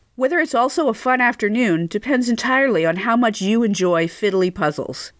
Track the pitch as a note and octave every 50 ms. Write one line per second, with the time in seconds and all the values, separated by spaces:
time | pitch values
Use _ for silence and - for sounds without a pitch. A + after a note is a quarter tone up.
0 | _ _ - B3 C4 C4+ F4 E4+ D#4+ E4 - A#3 B3+ E4 - E4+ D4+ B3+ A3 -
1 | - B3+ B3+ - A#3+ A#3+ - - G#3+ G3+ G#3+ B3 B3 G3+ E3 D#3+ E3+ E3 - G#3
2 | - B3+ C#4+ B3 B3 A#3+ A3+ - - B3 C4 C4+ C#4 C4 G#3 D#3+ E3 E3 E3+ F#3+
3 | G3 A#3+ A#3 A#3+ B3 A3+ G#3 - F#3+ G3 A3 A#3 A#3+ G#3 G3 - F#3 F3+ E3+ E3
4 | D#3+ E3+ - - G#3+ G3+ F#3+ F#3+ F#3 F3+ F3+ G3 E3 D3 D3 - - - C3 -
5 | - - -